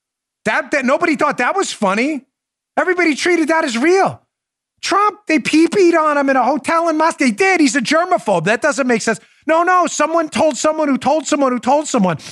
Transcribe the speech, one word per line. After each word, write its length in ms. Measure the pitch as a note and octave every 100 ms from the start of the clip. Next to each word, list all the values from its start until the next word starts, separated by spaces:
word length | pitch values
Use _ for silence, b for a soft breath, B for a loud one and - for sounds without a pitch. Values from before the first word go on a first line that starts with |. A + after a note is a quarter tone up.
| _ _ _ _ -
That, 260 | B3+ C#4
that, 140 | D4 B3+
nobody 300 | D4+ E4+ D4
thought 220 | D4 -
that 180 | B3 F4+
was 180 | F#4+
funny. 520 | - G3+ G3 C4 D4+ - _ _ _ _ -
Everybody 380 | D#4+ F4+ E4+ C4+
treated 340 | E4+ F4 D4+
that 140 | D#4+
as 140 | D#4+ A3+
real. 440 | D4+ F#4+ D#4 B2 _ _ _ _ _ _
Trump, 400 | - F4+ G#4 F#4+ -
they 120 | D#4
pee-peed 580 | - D4+ E4 G4+ F4 E4
on 200 | D#4 C#4+
him 120 | C#4
in 60 | C4+
a 80 |
hotel 460 | A#3 D4+ - E4 E4+
in 80 | D#4
Moscow. 280 | D#4+ D#4 C4+
They 60 |
did. 280 | G#3 F#4+ F4+
He's 160 | D4 C4
a 60 |
germaphobe. 600 | A3+ D#4+ F4+ F4 C4 F3+
That 180 | E3 A#3+
doesn't 240 | D#4 B3 C4
make 160 | A3+
sense. 180 | - A3 b b -
No, 160 | D#4+
no, 240 | F4 F#4 E4+
someone 420 | - D4+ E4 D#4+
told 280 | A3 D#4 B3+
someone 300 | D#4 D#4 D4+
who 100 | B3+
told 280 | B3 D4+ C4+
someone 260 | D4+ C4+
who 80 | B3
told 280 | A#3+ C#4+ D4+
someone. 300 | B3+ F#3 D#3+ B